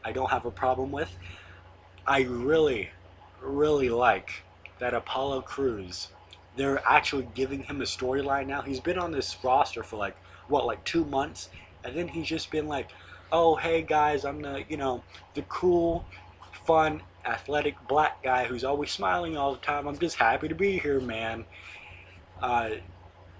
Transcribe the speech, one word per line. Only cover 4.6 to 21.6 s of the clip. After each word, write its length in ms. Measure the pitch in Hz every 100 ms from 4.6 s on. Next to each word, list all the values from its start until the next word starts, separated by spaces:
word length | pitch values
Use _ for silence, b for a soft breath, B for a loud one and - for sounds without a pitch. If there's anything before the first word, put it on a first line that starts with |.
| - -
that 140 | 123
Apollo 480 | 117 - 131 139 135
Crews, 680 | 127 - 135 107 92 87 - - - - - 127
they're 260 | 139 139
actually 440 | 117 147 - 143 120
giving 280 | 127 131 139
him 180 | - 143
a 40 |
storyline 640 | 117 - 127 135 139 139 135
now. 140 | 139
He's 180 | 135 135
been 180 | 165 180
on 140 | 175
this 240 | 143 - -
roster 400 | 127 131 139 117
for, 140 | - 110
like, 180 | 98 - B B B
what, 180 | 139 123
like, 160 | 104
two 220 | - 170
months? 440 | 151 135 147 - - B B B
And 100 | 123
then 140 | 143 170
he's 180 | 165 151
just 240 | 160 -
been 160 | 156 151
like, 240 | 139 117 B B B B
"Oh, 240 | 165 165
hey 280 | 156 165 165
guys, 420 | 160 151 151 147
I'm 180 | 139 147
the, 220 | 143 139 -
you 80 | 151
know, 280 | 135 123 - B B
the 80 | -
cool, 640 | - - 180 175 170 170 - B B - - - -
fun, 360 | 160 156 151 - -
athletic 520 | 120 117 - 147 147 143 -
black 340 | 143 151 -
guy 220 | 127 127 120
who's 180 | 123
always 260 | 131 147 147
smiling 460 | - 190 180 170 151
all 160 | 139
the 80 | 127
time. 260 | - 147 147
I'm 120 | 143
just 180 | 170 -
happy 320 | - - 156
to 80 | 160
be 220 | 196 185
here, 220 | 147 139
man." 440 | 123 113 113 113 113 B